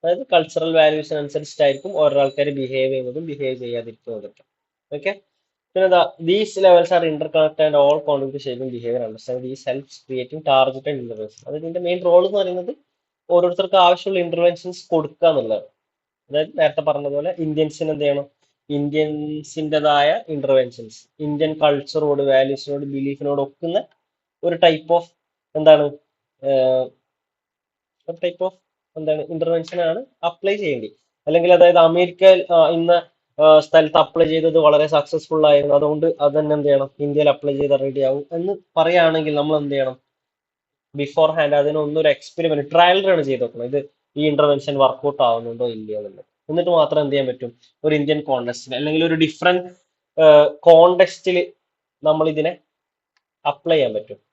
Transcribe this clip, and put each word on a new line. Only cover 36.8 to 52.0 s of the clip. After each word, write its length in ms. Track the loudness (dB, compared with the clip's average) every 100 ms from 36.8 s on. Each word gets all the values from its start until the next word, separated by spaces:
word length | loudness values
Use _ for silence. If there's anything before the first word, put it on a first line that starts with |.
| 0 _ -4
ഇന്ത്യയിൽ 240 | 0 2
അപ്ലൈ 200 | 0 -4 -4
ചെയ്താൽ 200 | 0 0 -2
റെഡി 160 | -2 -2
ആവും 160 | -2 -6 -8
എന്ന് 160 | -6 -8 _ -2
പറയുകയാണെങ്കിൽ 560 | 2 2 2 0 -2 -4
നമ്മൾ 160 | -2 -2
എന്ത് 120 | -4 -4
ചെയ്യണം, 220 | -4 -8 _ _ _ _ _ _ _ _ _ -10
ബിഫോർ 340 | -6 0 0 2
ഹാൻഡ് 200 | 0 0
അതിനൊന്നൊരു 500 | 0 -2 -4 0 0
എക്സ്പെരിമെന്റ്, 500 | -2 -8 -6 -4 -4 -2
ട്രയൽ 280 | 2 4 2 0
റൺ 120 | 0 -2
ചെയ്ത് 160 | -4
നോക്കണം, 220 | -6 -8 -6
ഇത് 80 | -6 -8 _ _ -4
ഈ 40 | -2
ഇന്റർവെൻഷൻ 440 | 2 2 2 -2 0
വർക്ക്ഔട്ട് 380 | 0 0 -6 0 0
ആവുന്നുണ്ടോ 380 | 0 -6 -8 -8 -8
ഇല്ലയോ 240 | -10 -12
എന്നുള്ളത്. 260 | -12 -18 -20 _ -6
എന്നിട്ട് 220 | -4 0 2
മാത്രം 220 | 2 0
എന്ത് 100 | -2 -2
ചെയ്യാൻ 120 | -4
പറ്റും, 200 | -6 -12 _ _ _ -2
ഒരു 80 | -2
ഇന്ത്യൻ 220 | -2 -4 -2
കോണ്ടെക്സ്റ്റിൽ 440 | -4 -4 -10 -10 -8
അല്ലെങ്കിൽ 240 | -4 -2 -2
ഒരു 80 | 0
ഡിഫറെന്റ്, 400 | -2 0 0 0 -4 _ _ _ _ 4
ഏഹ്, 240 | 8 8 6 2 6
കോണ്ടെക്സ്റ്റിൽ 680 | 8 8 6 0 0 -4 -2 -4 _ _ _ _ _